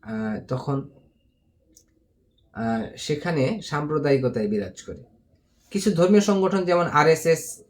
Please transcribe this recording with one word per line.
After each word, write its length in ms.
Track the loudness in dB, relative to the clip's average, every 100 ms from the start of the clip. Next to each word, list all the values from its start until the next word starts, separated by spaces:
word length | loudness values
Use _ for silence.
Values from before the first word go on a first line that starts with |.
আহ, 380 | -8 -8 -6 -6 -6
তখন, 420 | -6 -4 -4 -6 -18 _ _ _ _ _ _ _ _ _ _ _ _ _ _ _
আহ, 440 | -8 -4 -4 -6 -10
সেখানে 640 | -6 -4 -2 0 0 -2
সাম্প্রদায়িকতায় 880 | -6 -6 -2 -2 2 2 2 -2 -2
বিরাজ 340 | -2 -4 -12
করে। 220 | -16 -16 -18 _ _ _ _ _ _
কিছু 200 | -2 0
ধর্মীয় 300 | 2 6 6
সংগঠন 440 | 4 2 2 0
যেমন 220 | 2 2 2
আরএসএস 760 | 4 4 4 2 0 0 -16 -20